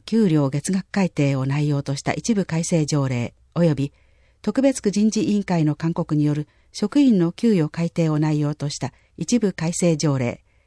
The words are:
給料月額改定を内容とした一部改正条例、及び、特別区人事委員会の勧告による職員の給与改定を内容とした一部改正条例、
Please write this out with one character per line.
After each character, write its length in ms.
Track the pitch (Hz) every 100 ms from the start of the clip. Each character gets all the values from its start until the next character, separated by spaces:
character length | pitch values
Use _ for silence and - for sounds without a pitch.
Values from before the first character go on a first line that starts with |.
| -
給 240 | 226 202
料 200 | 156 135
月 220 | 143 -
額 140 | 185 -
改 180 | 202 180
定 260 | - 139 135
を 100 | 135
内 220 | 147 147
容 140 | 143
と 140 | 139 139
し 60 |
た 120 | -
一 220 | - - 202
部 100 | -
改 180 | 160
正 220 | - 165 143
条 220 | 147 131
例、 260 | 123 110 - _ 165
及 180 | 170
び、 200 | 139 139 - _ _ _ _
特 200 | 208 262
別 200 | 269 262
区 100 | 208
人 180 | 202 214
事 140 | 214
委 80 | 202
員 120 | 208
会 220 | 190 170 151
の 100 | 147
勧 180 | 165
告 220 | 170 160 151
に 100 | 147
よ 80 |
る 140 | 147 143 _ _
職 280 | - 208 294
員 180 | 269 196
の 140 | 170
給 240 | - 233 185
与 140 | 151
改 200 | - 170
定 200 | - 160
を 100 | 151
内 200 | 156 151
容 140 | 147
と 160 | 151 143
し 80 | -
た 160 | 123 - _ -
一 220 | 170 240
部 140 | 196
改 200 | - 165
正 240 | - 175 156
条 200 | 156 131
例、 260 | 120 - _ _